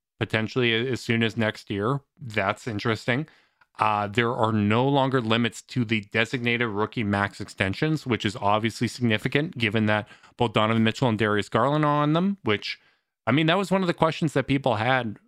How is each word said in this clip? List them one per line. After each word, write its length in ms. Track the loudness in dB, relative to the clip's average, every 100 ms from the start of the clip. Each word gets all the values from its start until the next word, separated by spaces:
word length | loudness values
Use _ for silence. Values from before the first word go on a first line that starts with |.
| _ -8
potentially 540 | -4 -2 -2 0 0
a-, 180 | 0 -2
as 100 | -4
soon 200 | -2 0
as 160 | 0 0
next 320 | -2 -2 -6
year. 300 | -4 -2 -2 -6 _
That's 480 | -6 -2 0 -2 -4
interesting. 600 | -4 -2 -2 -2 -4 -4 _ _ _ _ -2
Uh, 280 | 0 0 0
there 260 | 0 0
are 180 | 2 2
no 360 | 2 2 2 2
longer 340 | 2 2 0
limits 400 | 0 0 0 -4
to 240 | -8 -4 0
the 160 | -2 -2
designated 560 | -2 0 -2 -2 -2 -2
rookie 360 | -2 -4 -2
max 360 | 0 0 0 -4
extensions, 640 | -12 -4 -2 0 -2 -2 -2
which 200 | -2 -2
is 100 | -2
obviously 520 | 0 2 0 -2 -4
significant 720 | 0 0 0 0 -2 -2 -2
given 260 | 0 2 2
that 220 | 2 -2 -12 -18 -2
both 160 | 0
Donovan 300 | 2 2 4
Mitchell 240 | 2 2 0
and 100 | 2
Darius 320 | 2 0 0
Garland 360 | 0 2 2 0
are 160 | 0
on 100 | 2
them, 240 | 2 0 -2
which, 360 | -2 -2 -4 -12 _ _ _ _ 0
I 60 |
mean, 160 | 2 4
that 100 | 2
was 140 | 2
one 100 | 0
of 60 | 0
the 60 |
questions 400 | 2 0 2 -2
that 120 | 0 0
people 300 | 0 0 0
had 420 | 2 0 -2 -8